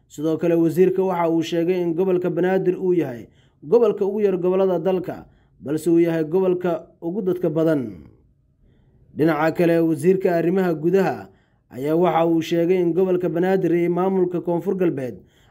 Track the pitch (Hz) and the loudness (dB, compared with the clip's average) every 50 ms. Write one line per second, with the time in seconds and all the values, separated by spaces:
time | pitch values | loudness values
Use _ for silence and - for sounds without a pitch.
0 | _ _ - 147 147 160 160 156 175 170 170 170 165 165 143 165 190 190 185 190 | _ _ -10 -6 -2 -2 -2 0 0 0 2 2 2 2 4 4 4 4 4 2
1 | 190 190 180 170 170 165 165 165 160 - 175 165 170 175 185 180 175 175 160 165 | 0 0 0 0 0 0 0 0 -2 -2 -2 -2 0 0 0 0 0 -2 0 0
2 | 190 190 180 175 180 175 160 165 175 185 190 190 - 180 180 - 185 185 175 170 | 0 0 0 0 0 -2 -2 0 0 0 0 0 0 0 0 0 0 0 2 0
3 | 151 135 123 117 95 - _ _ _ _ _ _ - 143 190 240 233 208 190 - | 0 -2 -4 -10 -14 -18 _ _ _ _ _ _ -2 2 2 4 4 4 2 0
4 | 202 190 202 214 208 196 185 175 170 180 185 190 196 190 180 170 160 190 185 180 | -2 -2 0 0 0 0 0 0 0 0 2 2 2 2 0 0 0 0 -2 -2
5 | - - 127 - - - _ _ _ _ _ _ 92 123 151 151 - 175 165 170 | -4 -6 -10 -14 -16 -20 _ _ _ _ _ _ -8 -6 -6 -2 0 2 4 4
6 | 170 170 165 160 160 151 160 190 190 185 180 180 - 180 160 - - - _ _ | 4 4 2 0 -2 -2 0 0 2 0 0 0 0 -2 -4 -4 -6 -12 _ _
7 | - 170 180 220 190 185 175 180 - 165 151 165 160 165 156 143 120 110 95 92 | -10 -8 -6 -4 -2 -2 -2 -2 -2 -2 0 0 2 2 2 0 -2 -6 -10 -14
8 | - - - _ _ _ _ _ _ _ _ _ _ _ _ _ _ _ _ _ | -20 -20 -20 _ _ _ _ _ _ _ _ _ _ _ _ _ _ _ _ _
9 | _ _ - 107 147 165 156 147 156 160 160 - 175 165 165 165 165 165 160 139 | _ _ -4 -2 0 0 0 0 0 0 0 2 2 2 2 2 2 0 0 0
10 | 143 180 190 190 190 190 175 170 165 170 180 196 185 180 160 151 151 175 180 196 | 2 2 2 2 2 0 0 0 0 0 0 0 0 0 -2 -2 0 0 2 2
11 | 185 160 127 107 95 - _ _ _ _ _ _ _ _ - 120 135 147 156 170 | 2 0 -2 -6 -10 -16 _ _ _ _ _ _ _ _ -12 -6 -4 -2 0 2
12 | 180 170 160 160 165 170 165 165 160 - 170 170 170 170 190 185 175 170 156 175 | 2 2 2 2 2 2 0 0 -2 -2 -2 0 0 2 0 0 0 0 0 0
13 | 190 185 180 180 180 170 160 170 175 190 190 185 175 160 165 175 170 170 175 175 | 0 0 0 0 -2 -2 -2 0 0 0 0 0 0 0 0 0 0 0 0 0
14 | 185 190 190 190 180 180 180 170 160 175 170 170 160 190 196 185 185 165 143 139 | 0 0 0 0 0 0 -2 -4 -4 -4 -4 -2 -2 -4 -2 -2 -2 -2 -2 -4
15 | 131 120 101 - - _ _ _ _ _ | -6 -8 -10 -12 -18 _ _ _ _ _